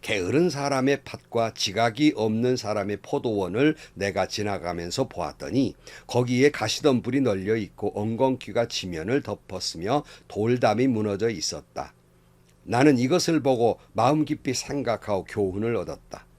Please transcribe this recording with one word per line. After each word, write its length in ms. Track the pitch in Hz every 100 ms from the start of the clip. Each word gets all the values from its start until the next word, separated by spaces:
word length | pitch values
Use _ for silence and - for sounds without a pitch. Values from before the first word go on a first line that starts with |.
게으른 480 | - 107 90 127 180
사람의 540 | 139 143 135 131 139
밭과 480 | - - - 117 113
지각이 600 | - - 98 117 107 151 127
없는 400 | 110 110 123 127
사람의 440 | 107 104 98 104
포도원을 720 | - 143 135 104 90 101 147 151 -
내가 340 | - 98 98 92
지나가면서 800 | - 104 98 82 85 87 - 127
보았더니 680 | - 80 - 69 110 131 - - - -
거기에 440 | 120 123 123 139
가시덤불이 720 | - 110 - 151 123 101 131
널려 360 | 131 98 95 113
있고 360 | 98 - 101
엉겅퀴가 720 | 101 107 113 131 127 - 101 117
지면을 540 | - 92 85 82 135
덮었으며 800 | - 104 _ 95 - - 92 143 - - _
돌담이 580 | - 110 123 117 107 131
무너져 420 | 113 107 101 113
있었다. 640 | 156 - 80 - - 69 _ _ _ _ _ _ _ -
나는 300 | 113 147 127
이것을 460 | 175 - - 165
보고 340 | 131 127 117 95 _
마음 320 | - 117 156
깊이 280 | 147 151 -
생각하고 720 | 127 - 143 120 107 - 101 85
교훈을 500 | 110 98 95 113 113
얻었다. 500 | 82 78 - - -